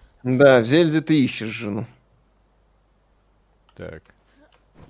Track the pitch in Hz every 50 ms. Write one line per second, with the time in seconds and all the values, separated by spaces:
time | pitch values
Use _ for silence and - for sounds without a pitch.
0 | _ _ _ _ - 127 127 123 143 139 131 123 113 113 139 165 175 160 151 160
1 | 151 160 156 151 127 113 - - 113 110 107 110 113 104 101 110 110 - - _
2 | _ _ _ _ _ _ _ _ _ _ _ _ _ _ _ _ _ _ _ _
3 | _ _ _ _ _ _ _ _ _ _ _ _ _ _ _ - - - 80 80
4 | _ _ _ _ _ _ _ 277 294 _ _ _ _ _ _ _ - -